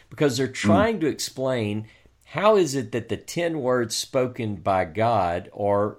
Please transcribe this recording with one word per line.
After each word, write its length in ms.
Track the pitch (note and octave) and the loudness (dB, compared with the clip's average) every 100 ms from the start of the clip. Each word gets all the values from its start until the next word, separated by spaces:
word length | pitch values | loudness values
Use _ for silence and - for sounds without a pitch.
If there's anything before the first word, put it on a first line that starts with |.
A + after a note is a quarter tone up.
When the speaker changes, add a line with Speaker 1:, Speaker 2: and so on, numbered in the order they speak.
| _ | _
Speaker 1:
Because 280 | - D3 A#2+ | -2 0 0
they're 100 | B2+ | -4
Speaker 2:
Mm. 60 | |
Speaker 1:
trying 460 | - G#2 F3+ A3 G#3 | 0 4 4 4 2
to 80 | D3+ | -2
explain, 800 | A2 - C3 C3 B2 G#2 G#2+ A2 - _ _ _ | -2 -8 -4 -2 -2 -2 -4 -8 -16 _ _ _
how 300 | D3+ G#3 G#3 | 0 4 4
is 200 | D#3 C3+ | 2 0
it 160 | A2+ | -4
that 180 | A#2+ - | -4 -4
the 80 | G#2 | -6
ten 420 | - E3+ E3+ D#3 | -6 -4 -2 -2
words 360 | B2 B2 A2 - | 0 0 0 -4
spoken 600 | - C3 B2+ - A2 F#2+ | -2 -2 -2 -2 -6 -4
by 280 | G2+ F#2 F2 | 0 0 0
God, 640 | F2 A2+ A2 F2 F2+ - | 0 2 2 2 -2 -6
or 460 | - G2+ G2+ G#2 | -4 0 2 0